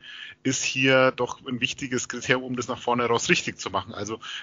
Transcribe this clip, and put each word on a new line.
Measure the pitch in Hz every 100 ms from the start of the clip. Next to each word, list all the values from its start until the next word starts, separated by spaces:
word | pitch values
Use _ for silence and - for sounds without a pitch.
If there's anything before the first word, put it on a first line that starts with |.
| - - - -
ist | 131 131
hier | - 135 131 131 131
doch | 127 123 - 135
ein | 123
wichtiges | 127 - 135 123 -
Kriterium, | 123 - 127
um | 127 123
das | 120
nach | 120
vorne | - 120 117
raus | 117 -
richtig | 180 - -
zu | 107
machen. | 95 -
Also | 90 101 110 - -